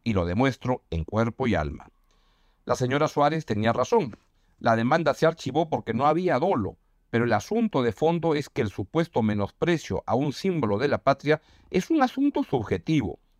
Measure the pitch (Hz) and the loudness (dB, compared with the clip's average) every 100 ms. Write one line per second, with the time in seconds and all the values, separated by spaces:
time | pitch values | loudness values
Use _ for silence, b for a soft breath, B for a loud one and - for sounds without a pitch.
0 | 117 95 87 95 135 - 127 127 - 82 | -2 0 0 2 0 0 -4 -6 -4 -6
1 | 80 107 117 - 131 87 73 71 - _ | -2 -2 -2 -2 0 0 -2 -8 -16 _
2 | _ _ _ _ _ _ - 127 127 143 | _ _ _ _ _ _ -4 -2 0 0
3 | 156 147 143 160 - 104 113 117 127 233 | 0 2 0 0 -4 -2 0 0 2 0
4 | 135 - _ _ _ _ 120 113 120 165 | 0 -8 _ _ _ _ 2 2 2 2
5 | 151 127 160 165 127 143 165 131 110 113 | 2 2 2 0 -4 -2 -2 -2 -2 0
6 | 143 160 180 131 175 156 92 - _ _ | 2 2 2 2 2 0 -2 -8 _ _
7 | _ 117 120 107 - 220 220 143 120 - | _ 0 2 0 0 -2 0 0 0 2
8 | 156 170 165 147 - - 107 - 101 160 | 0 2 0 0 -2 -4 -4 -4 -4 -2
9 | 165 127 107 104 98 - 160 165 - 95 | -2 0 0 0 -4 -2 -2 -2 -2 -6
10 | - 117 147 - 190 170 107 101 143 113 | -2 -2 -2 -4 -4 -2 -2 0 0 0
11 | - 139 143 151 b b b 185 - 320 | 0 0 0 -2 b b b -4 0 0
12 | 254 - 285 294 - 131 - 92 - 156 | 0 2 0 0 -2 -2 -2 -4 0 0
13 | 92 - _ | -2 -6 _